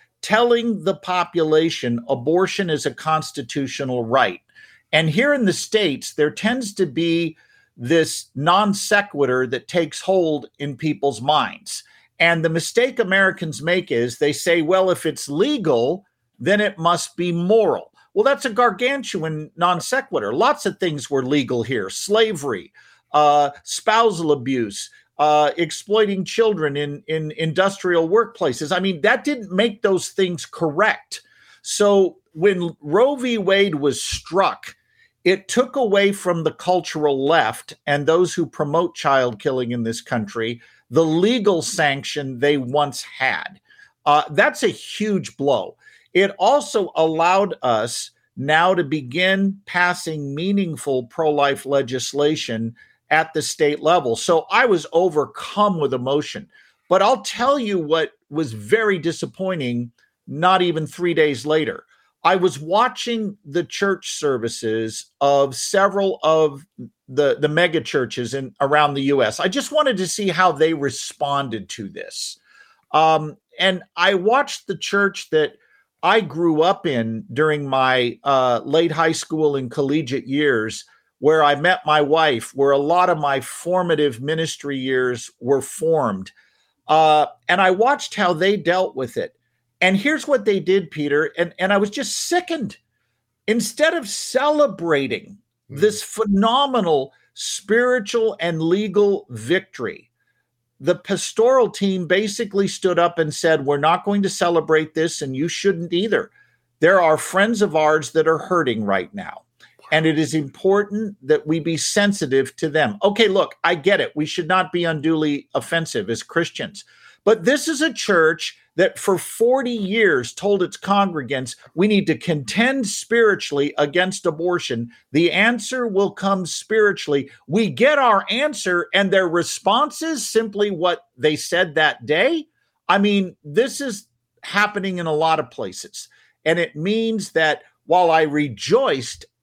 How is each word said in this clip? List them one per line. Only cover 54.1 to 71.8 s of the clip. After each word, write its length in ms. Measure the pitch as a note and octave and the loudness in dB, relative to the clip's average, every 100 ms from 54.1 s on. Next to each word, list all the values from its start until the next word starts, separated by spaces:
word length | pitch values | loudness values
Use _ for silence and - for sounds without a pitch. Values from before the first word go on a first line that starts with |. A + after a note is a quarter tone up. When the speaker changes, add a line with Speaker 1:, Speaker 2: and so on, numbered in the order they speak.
| A2+ | -4
Speaker 1:
So 300 | - E3 - | 2 0 2
I 140 | G#3 B3+ | 0 2
was 200 | F3+ - | 2 2
overcome 880 | E3 F#3 D3+ B2 - - G3+ G#3 E3+ | 2 2 0 -2 -6 -10 0 0 2
with 140 | C#3 | -2
emotion. 560 | B2+ B2+ D3 D3 - - _ _ _ - | -2 0 -2 -2 -10 -16 _ _ _ 0
But 120 | F#3 | 2
I'll 200 | G3+ C4 | 4 2
tell 360 | - - B3+ C#4+ | -2 -2 0 0
you 220 | G#3+ F#3+ | 0 -2
what 320 | D3 D#3+ D3 _ _ | 0 0 0 _ _
was 240 | D3 C#3+ | -4 -4
very 460 | A2 G#2 A3+ G#3+ F#3 | -6 0 2 2 0
disappointing, 920 | E3 E3+ - - F#3+ F3 B2+ A#2+ A#2+ _ _ _ - | -2 -4 -8 -6 -6 -4 -2 -4 -6 _ _ _ -12
not 340 | C#3 F3+ F#3+ | 0 2 4
even 240 | F3+ D#3+ D3+ | 2 -2 -6
three 280 | - F3 D#3+ | -4 -2 2
days 320 | D3+ B2 C#3+ | 2 0 0
later. 380 | D#3 B2+ D#2+ _ _ _ _ | 0 0 -6 _ _ _ _
I 120 | E3 F#3+ | 0 2
was 240 | F3+ C3+ | 0 -2
watching 760 | D#3 G3+ B3 B3 A#3 A#3 G3+ G3+ | -2 0 0 -2 -6 -4 -6 -10
the 220 | C#3+ D#3+ C#3+ | -6 -6 -6
church 460 | - G3 F#3 - | -4 -2 -2 -6
services 960 | - D3 B2+ A2+ - A2+ A2 A2+ A2+ - - | -4 -2 -2 -2 -4 -4 -2 -4 -8 -14 -2
of 360 | C#3 C#3+ C#3 B2 | 2 4 2 -2
several 640 | - G3 G3 G3 G3 - | -2 2 2 2 -2 0
of 440 | D3+ D#3+ D#3 C#3 - - B2 _ - | 0 2 2 -2 -20 -20 -20 _ -8
the, 280 | C3 C#3+ B2 | 0 0 2
the 100 | D3+ | 0
mega 320 | D#3 F3+ D#3 | 2 2 0
churches 520 | A2+ C#3+ A#2+ - A#2 | -2 -2 -2 -4 -6
in, 200 | C3+ C3 - | -6 -8 -2
around 320 | C#3 D3+ D3 | 2 4 2
the 80 | C#3 | 2
U 220 | C3+ C#3 | 0 2
S. 160 | A2 - | 2 0
I 80 | F#3 | -2
just 240 | C4+ C4+ | -2 -2
wanted 260 | D4+ C#4+ F#3+ | 0 0 0
to 100 | F3+ | -4
see 220 | - G3 | -2 -2
how 220 | E3 F#3 | 2 2
they 220 | C#3+ D#3+ | 4 0
responded 920 | D#3 C#3 - - - C#3+ C#3 C#3 A2 F#2+ | 0 -4 -6 -12 -6 -2 -2 -4 -8 -10
to 200 | - | -12